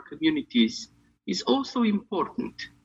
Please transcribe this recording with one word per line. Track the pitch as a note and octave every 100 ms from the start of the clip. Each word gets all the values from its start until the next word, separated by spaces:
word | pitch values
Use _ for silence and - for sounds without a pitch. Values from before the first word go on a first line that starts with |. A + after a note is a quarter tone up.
| -
communities | C#3+ D#3 D3+ - A#2+ A2+ - - _ _ _ -
is | F#3+
also | - C4+ C4 B3+
important. | A3+ G3+ - F#3+ C#3 - - - - _